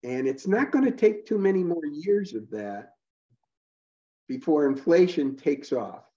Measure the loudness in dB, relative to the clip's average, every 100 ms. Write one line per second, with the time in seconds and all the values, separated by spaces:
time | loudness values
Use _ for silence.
0 | -6 -4 -4 -4 -2 0 2 2 2 4
1 | 2 2 -2 0 2 2 0 -2 -4 -8
2 | -2 0 0 -10 -10 -10 -8 -10 -14 _
3 | _ _ _ _ _ _ _ _ _ _
4 | _ _ _ -8 0 2 2 0 2 4
5 | 4 2 -2 -2 -2 -2 -2 -4 -4 -12
6 | -20